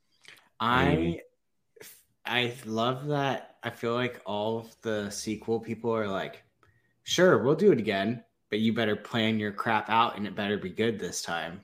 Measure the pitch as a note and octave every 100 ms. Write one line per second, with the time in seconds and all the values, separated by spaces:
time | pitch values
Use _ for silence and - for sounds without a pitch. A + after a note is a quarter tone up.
0 | _ _ - - _ - A2+ B2+ E3+ E3
1 | E2 - - _ _ _ _ _ - -
2 | _ _ - A#2+ A#2+ - A2 A2 A#2+ C3
3 | D3 D3 C#3 - - _ A#2+ - A#2+ A#2+
4 | B2 - - G#2 A2 A2+ A2+ - A2+ G#2+
5 | G2+ - - G#2 - A2+ A2+ A2+ A#2 A2+
6 | G#2 F#2+ D2 - _ _ _ _ _ _
7 | - - F3+ B2 A#2 D#3 G3+ B2+ G#2 G2
8 | G#2 B2 - _ _ A2 A2+ A2 A2 G#2
9 | - A#2+ A2 A2 G#2 G2+ A#2+ G#2+ G#2 A2+
10 | A#2 G2 G2+ F#2 G2+ G2+ F#2 F2 A2+ G2+
11 | F2+ - - E2+ E2 F2+